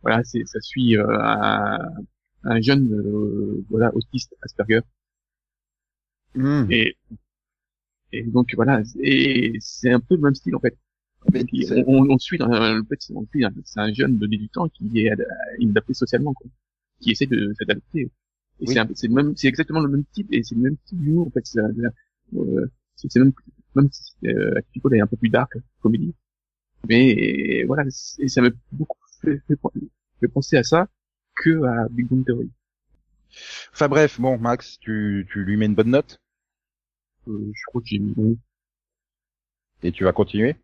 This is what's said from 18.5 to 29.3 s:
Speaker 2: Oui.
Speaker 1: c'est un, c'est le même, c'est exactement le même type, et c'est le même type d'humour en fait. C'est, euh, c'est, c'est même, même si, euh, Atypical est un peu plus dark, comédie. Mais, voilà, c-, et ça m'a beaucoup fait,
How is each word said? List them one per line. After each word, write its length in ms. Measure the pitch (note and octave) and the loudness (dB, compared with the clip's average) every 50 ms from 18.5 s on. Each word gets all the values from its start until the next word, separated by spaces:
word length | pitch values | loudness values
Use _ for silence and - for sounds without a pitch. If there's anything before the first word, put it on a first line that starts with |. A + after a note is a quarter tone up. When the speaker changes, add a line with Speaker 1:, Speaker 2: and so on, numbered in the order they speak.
| _ _ | _ _
Speaker 2:
Oui. 80 | - G#2+ C3 | -6 -2 0
Speaker 1:
c'est 60 | A#2+ | 0
un, 80 | A2 A2+ G2+ | 0 0 -4
c'est 140 | - - A2+ | -6 -2 0
le 60 | A#2 | 2
même, 200 | C3+ C#3+ D3 D3 | 2 2 0 -2
c'est 120 | - - C3+ | 0 0 0
exactement 320 | B2+ C3+ D#3 - D3+ D#3+ | 0 0 -4 -2 0 -2
le 80 | D#3 C#3+ | 0 0
même 140 | C#3 C#3 C#3+ _ _ | 0 -2 -2 _ _
type, 140 | - G3+ - | -10 -6 -2
et 120 | - B2 A2+ | -2 -2 -2
c'est 100 | - A#2+ | -2 -2
le 60 | A#2 | 0
même 160 | B2 C3 D3+ - _ | 0 0 -2 -4 _
type 140 | - - F3 | -10 -8 -4
d'humour 260 | C#3+ D3 D#3 E3+ F3 D3 | -2 0 2 2 0 0
en 40 | |
fait. 140 | - C3 A#2 - | -2 -4 -6 -2
C'est, 120 | - A2+ | -2 -2
euh, 1080 | G#2+ G#2+ G#2 A2+ A#2+ A#2 A2+ _ _ _ _ _ _ _ - - - - - F#3 - C3+ _ _ _ _ _ | 0 0 -2 -2 -4 -4 -6 _ _ _ _ _ _ _ -8 -6 -4 -2 -2 -2 -2 -4 _ _ _ _ _
c'est, 160 | _ - - | _ -12 0
c'est 80 | - A#2+ | 4 6
même, 120 | B2+ C3+ C3+ - _ - _ _ _ _ _ | 6 6 4 2 _ -20 _ _ _ _ _
même 140 | C3+ C#3 C#3 | 2 2 2
si, 220 | - - - - _ _ - - | 2 -4 -20 -20 _ _ -4 -2
euh, 280 | B2 G#2+ G2 G#2+ - A2+ | 0 0 0 0 -2 -2
Atypical 360 | A2 _ _ C3 - C#3 B2+ | -4 _ _ -2 0 2 4
est 80 | A2 | 4
un 60 | G#2 G#2 | 4 2
peu 100 | - G#2 | 0 -4
plus 120 | - A2+ | -4 0
dark, 280 | A2 A#2+ B2 - - B2 - _ _ _ | 0 0 0 0 -6 -14 -16 _ _ _
comédie. 320 | _ G#2+ A2+ G#2+ - E3 E3+ _ _ _ _ _ _ _ _ _ _ _ _ _ - - | _ 0 0 0 -2 -6 -8 _ _ _ _ _ _ _ _ _ _ _ _ _ -4 2
Mais, 760 | A2+ A#2 C3 C3 A2 - G#2 G#2+ - - - - B2 B2 B2 | 4 6 6 6 6 4 2 0 0 -2 -2 -2 0 0 0
voilà, 180 | B2 C3+ D3+ C#3+ C3+ | -2 -2 -2 -2 -4
c-, 320 | B2+ - - - - - C#3 | -6 -10 -16 -16 -10 -6 -6
et 40 | C3 | -2
ça 140 | - C#3 | 2 4
m'a 80 | B2 B2 A#2 - _ _ | 4 4 2 0 _ _
beaucoup 260 | - C#3 D#3 - - _ _ _ _ _ | -8 -8 -8 -8 -8 _ _ _ _ _
fait, 180 | - D#3+ | -4 -4